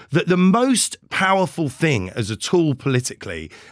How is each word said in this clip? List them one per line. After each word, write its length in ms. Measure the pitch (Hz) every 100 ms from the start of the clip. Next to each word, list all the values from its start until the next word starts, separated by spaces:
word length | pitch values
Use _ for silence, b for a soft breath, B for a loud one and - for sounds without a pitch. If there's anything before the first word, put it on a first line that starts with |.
| B
that 180 | 151 165
the 80 | 180
most 600 | 185 226 262 247 - - _
powerful 580 | - 190 190 180 - 143
thing 420 | - 160 120 92
as 200 | 123 104
a 60 | 107
tool 380 | - 180 156
politically 760 | 127 139 127 123 - 104 82 78 B B